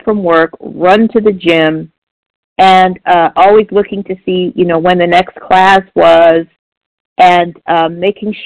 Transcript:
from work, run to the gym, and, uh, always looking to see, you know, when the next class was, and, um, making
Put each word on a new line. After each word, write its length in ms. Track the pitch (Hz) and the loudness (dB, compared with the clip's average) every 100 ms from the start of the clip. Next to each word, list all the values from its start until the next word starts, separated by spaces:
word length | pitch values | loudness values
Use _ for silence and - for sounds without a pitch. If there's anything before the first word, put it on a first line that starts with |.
from 180 | - 214 | -4 -4
work, 280 | 180 165 165 - | -2 0 -2 -6
run 480 | - - 175 208 226 | -18 -4 0 2 0
to 80 | 226 | 0
the 100 | 214 | -2
gym, 580 | 190 170 165 156 160 160 _ _ _ _ _ _ - | -2 -2 0 0 -4 -10 _ _ _ _ _ _ 0
and, 420 | 190 185 185 185 - | 2 4 2 -2 -2
uh, 240 | 175 165 | -2 0
always 320 | - 185 214 214 | 0 2 2 0
looking 340 | 196 202 196 | -4 -4 -8
to 100 | 202 185 - | -10 -12 -6
see, 260 | 185 180 | -6 -6
you 120 | - 175 | -4 -4
know, 120 | 165 | -2
when 200 | 175 180 | -2 0
the 80 | 175 | 0
next 300 | 170 185 - | 0 -2 -10
class 440 | - 185 190 196 190 | -2 0 2 2 0
was, 500 | - 170 165 170 165 165 _ _ _ _ _ _ - | 0 2 4 4 2 -4 _ _ _ _ _ _ 0
and, 420 | 180 180 175 - - | 2 2 -2 -8 -6
um, 320 | 165 165 170 | -4 -4 -4
making 360 | 185 208 208 208 | -6 -6 -10 -8